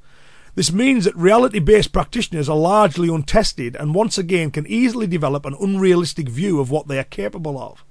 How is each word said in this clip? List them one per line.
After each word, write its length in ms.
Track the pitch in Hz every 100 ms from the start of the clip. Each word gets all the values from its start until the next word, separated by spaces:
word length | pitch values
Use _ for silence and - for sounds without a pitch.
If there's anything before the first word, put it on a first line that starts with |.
| - - - - - -
This 160 | 156
means 320 | 185 262 254
that 100 | 190
reality-based 800 | 170 180 226 247 208 151 214 -
practitioners 560 | 196 - 247 - 165 147
are 80 | 151
largely 520 | 170 208 202 143 170
untested 680 | 160 147 220 214 - 120 127
and 180 | 147
once 240 | 175 226 -
again 320 | 175 180 156
can 160 | 147 151
easily 400 | 220 247 240 208
develop 400 | 165 147 143 139
an 100 | 139
unrealistic 680 | 196 196 190 175 165 - 135
view 300 | 117 202 156
of 140 | 127
what 160 | 147 147
they 100 | 135
are 60 |
capable 520 | 127 - 202 170 160 135
of. 280 | 107 - -